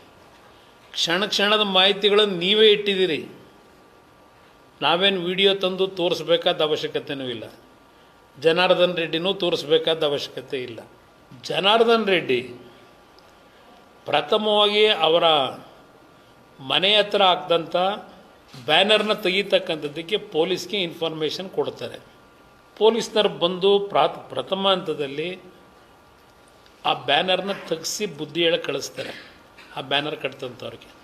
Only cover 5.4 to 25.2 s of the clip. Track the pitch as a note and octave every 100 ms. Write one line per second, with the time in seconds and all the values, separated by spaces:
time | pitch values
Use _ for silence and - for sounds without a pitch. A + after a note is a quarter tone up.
5.4 | G3 G3 F#3 F#3 F#3+ F3+ F3 E3 D#3 E3
6.4 | F3+ E3+ D#3 D3+ D3+ D3 B2+ C#3 B2+ A2+
7.4 | G#2+ - - - _ _ - _ _ -
8.4 | D#3 F3 F3+ F3 F3+ E3+ E3 D#3+ F3+ G3
9.4 | F3 E3+ C#3 D#3 D#3+ D#3+ D#3 C#3+ - -
10.4 | C3 C3+ A#2+ A2 G#2 - _ _ _ B2+
11.4 | - D3 F#3+ A3+ A3+ A3+ G3+ F3+ D3+ B2
12.4 | - - - - - - _ - - _
13.4 | _ - - - - - - D3 D3 G#3+
14.4 | G#3+ G#3 G#3 G#3 G#3+ G3 D#3+ E3 E3 D3+
15.4 | B2+ C3 - - - - - - - -
16.4 | - - C3 C#3+ F#3 G#3+ G#3 G#3 F#3+ F3
17.4 | - E3+ D#3 F3 F#3 G#3+ - - - -
18.4 | - C#3 B2 D#3 G3+ G#3+ G#3 G#3+ G#3+ F#3+
19.4 | G3 F#3+ F#3 D#3+ D3 D3 E3 G#3 - D#3
20.4 | F3 F3+ - G#3 F3 D3+ E3 D#3 D3+ -
21.4 | F#3 - C3 B2 B2 - - - _ _
22.4 | - _ _ - G#3 A3+ - G#3+ G#3 D#3+
23.4 | E3+ F#3 F#3+ G3+ G3 C#3+ D#3+ - - C3
24.4 | C3 F#3+ G3 F#3+ D#3 D3 C#3+ C#3